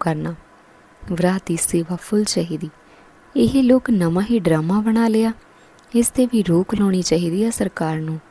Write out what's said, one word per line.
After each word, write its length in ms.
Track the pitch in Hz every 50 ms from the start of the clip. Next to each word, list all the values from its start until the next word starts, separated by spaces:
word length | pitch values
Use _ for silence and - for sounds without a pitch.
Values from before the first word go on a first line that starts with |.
ਕਰਨਾ, 340 | - 175 160 151 156 165 170 - - - - - _ _ - - - _ _ _ - - 180
ਬਰਾਤ 300 | 170 175 180 185 190 -
ਦੀ 100 | - 175
ਸੇਵਾ 400 | 165 - - - 170 165 160 185
ਫੁੱਲ 280 | 170 - - - 208 214
ਚਾਹੀਦੀ। 460 | 202 - 185 170 170 175 151 170 156 - _ _ - - - - - _ _ _ - -
ਇਹ 260 | 277 233 226 254 269 262
ਲੋਕ 280 | 240 254 262 247 -
ਨਵਾਂ 340 | 240 196 175 165 165 180 202 214
ਹੀ 80 | 233 226
ਡਰਾਮਾ 420 | 175 165 165 156 156 165 190 214
ਬਣਾ 280 | 214 226 220 226 233 226
ਲਿਆ, 240 | 214 220 226 226 220 - - - - - - - _ - - - -
ਇਸ 140 | 233 240 -
'ਤੇ 180 | - - 254
ਵੀ 160 | 240 - 226 196
ਰੋਕ 320 | 180 170 170 185 - -
ਲਾਉਣੀ 280 | 208 202 196 185 185 175
ਚਾਹੀਦੀ 420 | - - 165 175 170 165 190 214
ਆ 60 | 233
ਸਰਕਾਰ 480 | 233 - 214 190 - - 165 160 160 156
ਨੂੰ। 220 | 160 160 160 156 - -